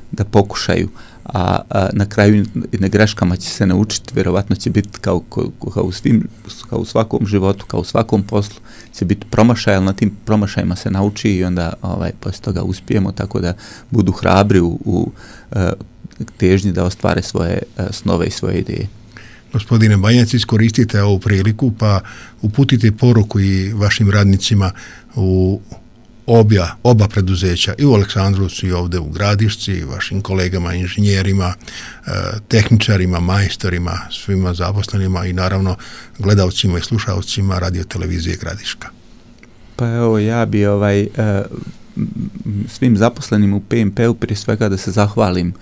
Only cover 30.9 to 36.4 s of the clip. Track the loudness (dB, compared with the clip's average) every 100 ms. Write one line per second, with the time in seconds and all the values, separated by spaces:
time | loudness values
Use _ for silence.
30.9 | 0 2 2 0 0 -2 -4 -12 -18 -18
31.9 | -16 -8 -6 -6 -8 0 2 4 2 4
32.9 | 0 0 0 0 2 0 -2 -4 -4 -4
33.9 | -6 -10 -10 -4 -2 0 -2 -2 -2 -2
34.9 | -2 -2 -2 -2 -2 0 0 0 -2 -8
35.9 | -20 -18 -6 2 2